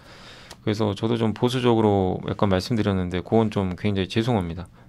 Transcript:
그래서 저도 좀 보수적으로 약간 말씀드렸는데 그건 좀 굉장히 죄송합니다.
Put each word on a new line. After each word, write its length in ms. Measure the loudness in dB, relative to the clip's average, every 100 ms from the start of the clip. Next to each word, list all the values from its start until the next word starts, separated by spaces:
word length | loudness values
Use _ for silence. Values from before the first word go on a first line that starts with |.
| -20 -20 -20 -20 -20 -8
그래서 320 | -4 0 0 -2
저도 200 | -2 0
좀 160 | 0
보수적으로 880 | 0 0 2 2 4 4 4 2 -2 -4
약간 200 | -2 2
말씀드렸는데 720 | 2 0 0 0 0 -2 -4
그건 320 | 0 2 2
좀 240 | 0 -2 -2
굉장히 300 | -2 -2 -2
죄송합니다. 580 | -2 0 0 -2 -6 -12 -18